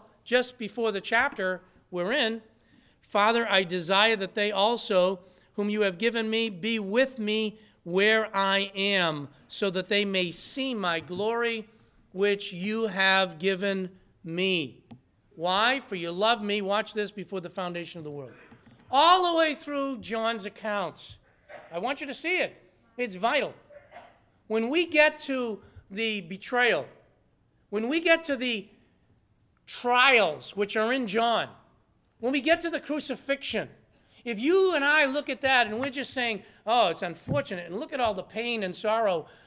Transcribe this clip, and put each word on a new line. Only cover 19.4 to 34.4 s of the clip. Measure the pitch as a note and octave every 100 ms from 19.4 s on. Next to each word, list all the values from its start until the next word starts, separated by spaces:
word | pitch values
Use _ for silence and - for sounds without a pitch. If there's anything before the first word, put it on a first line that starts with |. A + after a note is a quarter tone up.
| D#4 C#4
through | D4 C#4+ C#4 B3
John's | F3 A3+ A3+ A3+ G3
accounts. | - G#3+ G3+ E3+ - - - _ _ _ - -
I | E3+
want | A#3 C#4
you | C#4+
to |
see | B3 D#4+ F4+
it. | A3 - _ _ _ -
It's | B3 F3+
vital. | A3+ C#4+ F3+ - _ - - - - _ _ _ -
When | A3 A#3
we | E4 E4+
get | D4+ D4+ D4+
to | - C4 A#3+ G3 - - -
the | G3 A3+ G#3+
betrayal, | E3 F#3+ - B3 A#3+ D#3+ B2+ - _ _ _ _ _ _ -
when | G#3 A3+
we | E4
get | E4+ E4 E4
to | C4
the | B3+ A3 - _ _ _ _ _ _ _ _ _ -
trials | - A#3+ B3 C4+ B3 F3+ C#3 - F#3+
which | G3+ A3
are | A3
in | C4+ A3
John, | G#3+ A#3 G#3+ C#3 - _ _ _ _ _ -
when | A#3
we | C#4
get | C#4 E4+
to | E4+
the | C#4
crucifixion, | - D4+ - A#3+ - C#4 - A3 C3+ - _ _ _ _ A#3+
if |
you | G#3